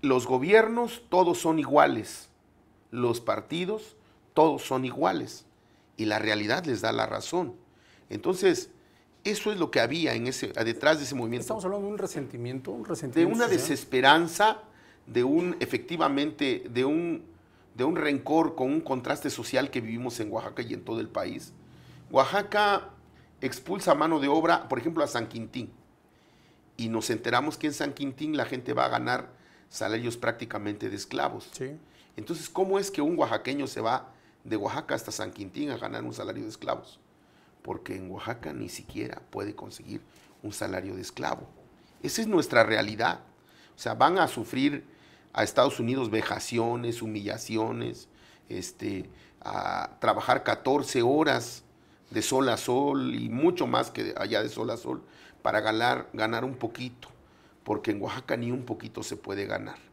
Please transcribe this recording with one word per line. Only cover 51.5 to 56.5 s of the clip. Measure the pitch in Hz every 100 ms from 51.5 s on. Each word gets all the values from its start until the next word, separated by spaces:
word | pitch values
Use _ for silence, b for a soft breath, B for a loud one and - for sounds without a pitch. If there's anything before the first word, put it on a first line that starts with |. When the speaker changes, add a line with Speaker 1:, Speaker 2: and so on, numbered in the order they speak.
| - - _ b b _
Speaker 1:
de | 113
sol | 107 131 135
a | 110
sol | - 123 143 139 127
y | 117 117
mucho | 117 160 180 131
más | 123 127
que | - 107 -
allá | 104 107
de | 117
sol | - 117
a | 113
sol | 123 131 - B B B
para | - 107
ganar, | 110 110 120 127 -
ganar | - 110 113
un | 131